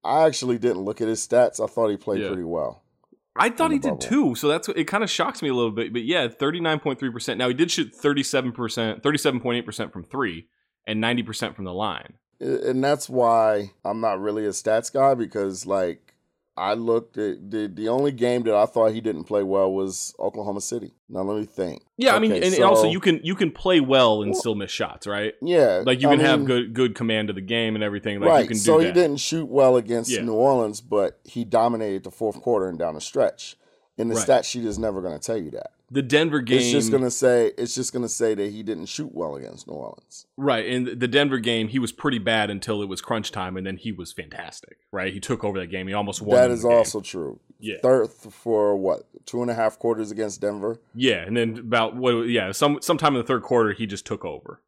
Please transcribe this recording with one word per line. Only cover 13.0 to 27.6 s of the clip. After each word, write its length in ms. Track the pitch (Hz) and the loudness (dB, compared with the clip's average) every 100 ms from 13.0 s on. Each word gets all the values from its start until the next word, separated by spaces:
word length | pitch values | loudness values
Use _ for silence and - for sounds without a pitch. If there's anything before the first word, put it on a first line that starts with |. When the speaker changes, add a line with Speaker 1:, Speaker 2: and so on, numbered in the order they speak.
| - | -2
Speaker 1:
why 600 | 127 117 117 110 104 98 _ | 2 4 4 4 0 -4 _
I'm 160 | - 110 | -8 -2
not 180 | 113 95 | -2 -2
really 260 | 104 107 104 | -4 -2 -4
a 40 | |
stats 400 | 95 110 110 120 | -4 0 0 0
guy, 200 | 135 135 | 2 2
because, 520 | 127 110 107 98 92 92 | 2 -2 -2 -4 -4 -2
like, 480 | 98 90 78 _ _ _ _ _ - | 0 0 -4 _ _ _ _ _ -6
I 160 | 95 | -2
looked 460 | 110 117 117 117 - | -2 0 0 -2 -4
at 320 | 107 - 98 | -4 -4 -8
the, 200 | 110 104 | -6 -6
the 160 | 92 110 | -6 -2
only 240 | 127 143 | 0 0
game 300 | 127 120 123 | 0 0 2
that 100 | 113 | 2
I 100 | 104 | 2
thought 280 | 110 117 110 | 2 4 2
he 100 | 110 | 2
didn't 220 | 113 82 | -4 -4
play 180 | 85 104 | -2 -2
well 280 | 98 98 95 | 2 2 2
was 420 | 95 95 92 - - | 0 -4 -6 -12 -6
Oklahoma 440 | 98 110 104 101 | -6 -4 -8 -6
City. 300 | - 120 98 _ _ | -6 -8 -10 _ _
Now, 100 | 92 | -6
let 180 | 98 107 | -4 -4
me 60 | |
think. 380 | 107 - 90 - _ - | -6 -6 -6 -8 _ 2
Speaker 2:
Yeah, 160 | 254 | 4
I 40 | 208 | 4
mean, 140 | 220 | 4
Speaker 1:
Okay, 220 | - 185 190 | 2 2 4
Speaker 2:
and 80 | |
also 200 | 190 110 | 6 6
Speaker 1:
so 60 | 110 | 4
Speaker 2:
you 80 | 185 | 4
can, 200 | 196 160 | 2 2
you 120 | 160 | -2
can 160 | 190 175 | 0 -2
play 300 | - 190 180 | 0 4 4
well 420 | 131 135 120 107 | 6 6 6 4
and 100 | 101 | 0
Speaker 1:
Well, 80 | 185 | -2
Speaker 2:
still 140 | 120 | -2
miss 160 | 104 98 | -4 -6
shots, 360 | - 104 - 104 | -6 -6 -6 -8
right? 280 | 101 107 - | -4 -4 -6
Speaker 1:
Yeah, 400 | 156 175 127 92 | 2 4 6 4
Speaker 2:
Like, 160 | 127 127 | 2 2
you 80 | 143 | 4
Speaker 1:
I 80 | 143 | 6
Speaker 2:
can 80 | |
have 160 | 143 131 | 6 4
Speaker 1:
mean, 60 | 139 | 2
Speaker 2:
good, 260 | 123 113 | 0 0
good 200 | 117 127 | 0 0
command 340 | 101 117 110 104 | 0 -2 0 -2
of 80 | 98 | -6
the 60 | |
game 320 | 95 117 | -2 -2